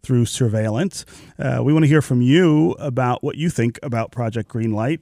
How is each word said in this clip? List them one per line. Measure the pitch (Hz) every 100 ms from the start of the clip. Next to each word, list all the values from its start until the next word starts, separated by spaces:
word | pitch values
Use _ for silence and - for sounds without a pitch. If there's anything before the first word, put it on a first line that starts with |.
through | - 123 117
surveillance. | - 120 107 110 110 190 - - - - -
Uh, | 127 123
we | 123
want | 156
to | 151
hear | 156
from | - 123
you | 123 156 180 151 165 -
about | 147 127 123 123
what | 147 143
you | 165
think | - 117 -
about | - 117 110
Project | - 117 113 104
Greenlight. | 117 113 104 117 160